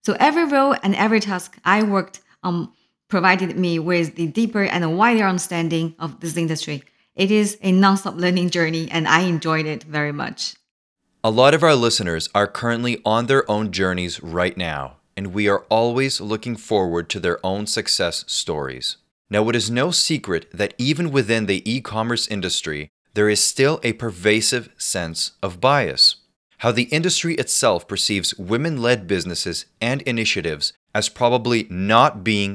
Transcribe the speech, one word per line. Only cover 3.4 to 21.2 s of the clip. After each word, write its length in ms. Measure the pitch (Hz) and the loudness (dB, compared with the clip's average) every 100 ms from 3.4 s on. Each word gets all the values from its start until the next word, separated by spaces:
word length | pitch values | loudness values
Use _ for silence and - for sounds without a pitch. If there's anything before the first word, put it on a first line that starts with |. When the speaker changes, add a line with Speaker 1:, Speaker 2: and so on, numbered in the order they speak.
| 185 - | 0 0
Speaker 1:
me 220 | 180 165 | 0 0
with 380 | 160 175 160 - | 0 0 0 -2
the 100 | 165 | -4
deeper 380 | 180 226 220 | 0 0 0
and 340 | 196 175 165 170 | 0 0 0 2
wider 260 | 226 226 | 4 4
understanding 680 | 196 180 - 170 165 165 165 160 | 2 0 -4 -2 -2 0 -2 -6
of 180 | 160 - | -10 -8
this 180 | 165 165 | -6 -4
industry. 460 | 165 156 - 143 _ _ _ | -2 -4 -6 -10 _ _ _
It 160 | - 190 | -2 2
is 260 | 214 208 - | 4 2 0
a 80 | 190 | 2
non-stop 460 | 185 196 190 196 170 | 6 6 4 -2 -2
learning 340 | 180 180 175 | 0 2 0
journey, 380 | 175 160 165 160 | 0 0 -2 -4
and 160 | 165 160 | -2 2
I 140 | 165 | 2
enjoyed 460 | 180 160 160 160 156 | 2 0 0 -2 -2
it 180 | 151 | -8
very 260 | 156 151 147 | -8 -4 -4
much. 460 | 143 - - - - _ _ _ _ _ _ | -4 -8 -8 -10 -12 _ _ _ _ _ _
Speaker 2:
A 80 | 113 | 0
lot 240 | 110 135 | 6 6
of 80 | 156 | 6
our 140 | 165 139 | 4 4
listeners 520 | 117 - 92 82 - | 4 0 -2 -2 0
are 140 | 101 101 | 0 0
currently 520 | - 117 117 120 120 | -2 -4 -2 -2 -2
on 220 | - 110 120 | 0 0 2
their 220 | 135 - | 2 2
own 220 | 107 110 | -2 -2
journeys 500 | 90 92 90 87 - | -2 0 0 -4 -8
right 360 | 85 85 90 - | -6 -2 -2 -2
now, 400 | 85 73 67 - _ - | -6 -6 -8 -14 _ -10
and 120 | 98 | -6
we 180 | 98 101 | 0 2
are 160 | 98 - | 0 2
always 520 | 113 117 120 135 - | 2 2 2 0 -2
looking 360 | 104 110 123 110 | -4 -6 -4 -10
forward 520 | - 107 90 85 82 | -2 0 2 -2 -4
to 100 | 98 | -4
their 180 | 87 85 | -2 -2
own 220 | 92 98 107 | -4 -4 -4
success 560 | - - - 87 - - | -4 -2 -2 -2 -4 -6
stories. 680 | - - 76 67 64 - - _ _ _ | -6 -4 -6 -6 -6 -8 -8 _ _ _
Now, 180 | 104 110 | 0 2
it 60 | |
is 160 | 120 101 | 0 0
no 220 | 120 156 | 0 0
secret 560 | - - 151 104 82 - | 0 0 -2 -2 -6 -6
that 220 | 85 101 - | -4 -4 -2
even 340 | 123 151 170 | -2 0 0
within 340 | 139 | 0